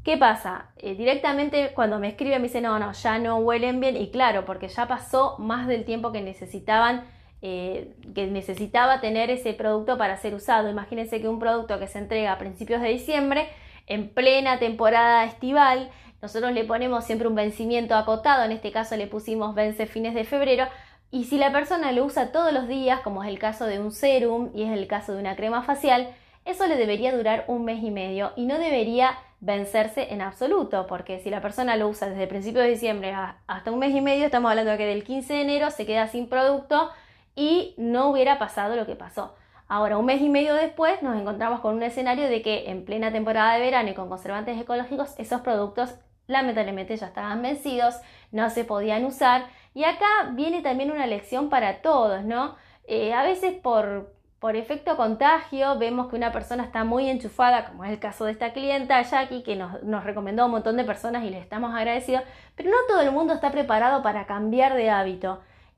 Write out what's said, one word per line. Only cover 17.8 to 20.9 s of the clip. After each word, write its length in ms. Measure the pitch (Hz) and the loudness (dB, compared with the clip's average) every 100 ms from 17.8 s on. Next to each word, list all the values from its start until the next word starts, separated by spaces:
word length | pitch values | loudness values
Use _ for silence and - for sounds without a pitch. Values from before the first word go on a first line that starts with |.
| 233 220 | 2 2
acotado, 480 | 214 220 285 269 | 2 2 4 4
en 80 | 226 | 4
este 180 | 220 208 | -2 -4
caso 260 | 220 220 220 | -4 -4 -4
le 120 | 202 | -6
pusimos 480 | 214 214 220 208 208 | -8 -6 -4 -2 0
vence 300 | 214 214 220 | 0 -2 -6
fines 280 | 220 226 | -4 -4
de 80 | 233 | -4
febrero, 440 | 226 285 269 247 254 - - | -2 0 2 2 0 -4 -20